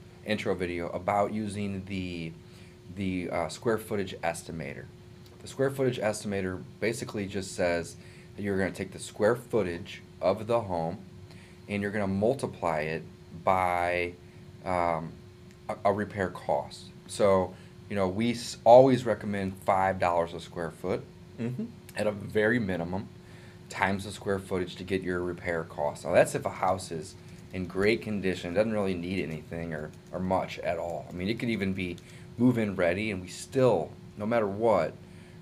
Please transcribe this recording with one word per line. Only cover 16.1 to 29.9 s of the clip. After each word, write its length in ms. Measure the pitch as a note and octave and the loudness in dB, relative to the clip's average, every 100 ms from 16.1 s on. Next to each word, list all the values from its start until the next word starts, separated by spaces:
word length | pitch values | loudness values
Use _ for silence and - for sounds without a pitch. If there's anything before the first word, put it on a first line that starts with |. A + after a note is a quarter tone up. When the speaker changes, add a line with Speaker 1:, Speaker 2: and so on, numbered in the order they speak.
| G#2 F2+ | -2 -2
Speaker 1:
cost. 600 | - - C#2+ - - - - - | -2 -2 -2 -2 -12 -16 -18 -8
So, 460 | - G#2 F#2+ F2+ - - - - | 2 6 6 2 -4 -18 -16 -6
you 60 | G2+ | 0
know, 140 | F#2+ | 0
we 220 | G2 A#2 | 2 0
s-, 260 | A#2 - - A2+ | 0 -6 4 12
always 400 | B2 C3+ B2+ A#2+ | 12 12 8 2
recommend 500 | G#2 G#2+ G2+ G2 F#2+ | 0 0 -2 -2 -2
five 340 | - F#2+ F#2+ F#2+ | 2 4 4 4
dollars 360 | F2+ E2+ E2+ | 4 4 0
a 80 | E2+ | -4
square 300 | - F2 E2 | -10 -6 -6
foot 320 | - F2+ A#2+ - - - - | -4 -2 -2 -4 -18 -16 -6
Speaker 2:
Mm-hmm. 260 | A#2 B2+ A#3 - - - | -6 -4 -8 -10 -10 -2
Speaker 1:
at 100 | G#2 | -2
a 60 | |
very 480 | G2+ G2+ G#2+ G#2+ B2 | -2 -2 2 4 4
minimum 480 | G2 F2 E2+ F#2+ - - - - - - - | 2 -2 -2 -4 -8 -14 -20 -18 -18 -18 -10
times 360 | - F#2+ G2 | 0 0 0
the 80 | G#2 | -4
square 260 | - G#2 G2 | -6 -2 -2
footage 380 | F#2+ F#2 F2 - | 0 -2 -2 -6
to 80 | |
get 180 | F#2 F#2+ | -2 0
your 180 | E2+ F2+ | 0 -2
repair 400 | F2 E2+ F2+ E2+ | -2 -4 -2 -2
cost. 420 | D#2+ - D2 - D2 | -2 -2 -2 -2 2
Now, 80 | |
that's 220 | F#2+ D#3 D3 | 4 6 2
if 100 | G2 | -4
a 40 | |
house 420 | - F#2+ F#2+ - | 0 0 0 -4
is 240 | E2 D2+ - - - - | -8 -10 -14 -18 -18 -10
in 120 | F#2 F2 | -8 -4
great 380 | F#2 G2+ A2+ | 2 2 2
condition, 500 | G#2+ G#2 F#2 F2 F2 | 0 -2 -2 -2 0
doesn't 180 | F2 A2 | 2 2
really 220 | G#2+ G2 | 2 0
need 300 | F2 F2 F#2+ | -2 -2 -2
anything 500 | D2+ D#2 - E2+ E2+ | -4 -6 -8 -8 -6
or, 160 | D#2 D2+ | -6 -8